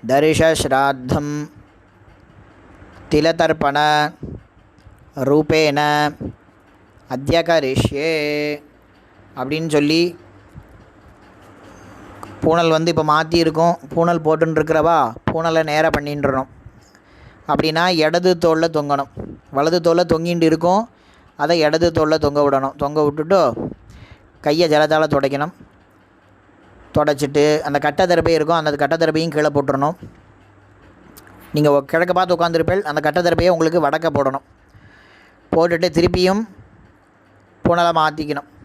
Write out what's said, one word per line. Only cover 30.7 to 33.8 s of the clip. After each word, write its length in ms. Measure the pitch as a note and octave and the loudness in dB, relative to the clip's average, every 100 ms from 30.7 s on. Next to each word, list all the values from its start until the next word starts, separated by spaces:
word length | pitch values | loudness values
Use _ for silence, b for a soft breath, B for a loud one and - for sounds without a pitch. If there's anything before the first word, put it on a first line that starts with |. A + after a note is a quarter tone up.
| _ - - - - - - - D3+ | _ -20 -20 -20 -20 -20 -20 -8 0
நீங்க 140 | D3 C#3+ | 2 2
ஒ-, 100 | C#3 | 0
கிழக்க 200 | E3 F3 F3+ | -2 0 0
பார்த்து 200 | F#3 E3+ | 0 0
உட்காந்துருப்பேள், 460 | E3+ E3 D#3+ F#3 F3+ | 0 0 0 -2 -2
அந்த 100 | D3+ D3+ | -2 -2
கட்டை 180 | D3 E3+ | 0 0
திரப்பையை 280 | E3 F3 E3+ | 2 2 2
உங்களுக்கு 300 | D#3+ E3+ | 0 2